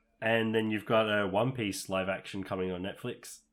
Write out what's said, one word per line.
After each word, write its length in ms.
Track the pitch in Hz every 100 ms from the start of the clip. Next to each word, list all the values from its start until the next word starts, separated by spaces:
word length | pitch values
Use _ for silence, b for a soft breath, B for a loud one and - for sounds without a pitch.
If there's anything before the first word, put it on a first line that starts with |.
| _ -
And 340 | 113 113 113 110
then 160 | 110
you've 140 | 107 -
got 160 | 113 110
a 200 | 104 101
One 240 | 98 123
Piece 360 | 131 104 95 -
live 200 | 95 92
action 340 | 92 - 101
coming 280 | 92 95 92
on 100 | 90
Netflix. 580 | 92 - 123 107 - - _